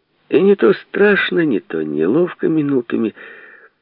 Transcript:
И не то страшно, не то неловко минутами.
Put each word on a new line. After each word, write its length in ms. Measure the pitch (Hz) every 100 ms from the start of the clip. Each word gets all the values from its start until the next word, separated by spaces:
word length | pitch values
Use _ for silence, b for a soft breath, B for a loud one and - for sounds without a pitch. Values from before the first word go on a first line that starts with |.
| _ _ -
И 120 | 127
не 140 | 196
то 180 | 196 220
страшно, 680 | - - 175 202 190 - 180
не 140 | 160 101
то 240 | - 80
неловко 680 | 78 73 82 143 180 - -
минутами. 680 | 160 143 135 - 117 110 - B B B B B _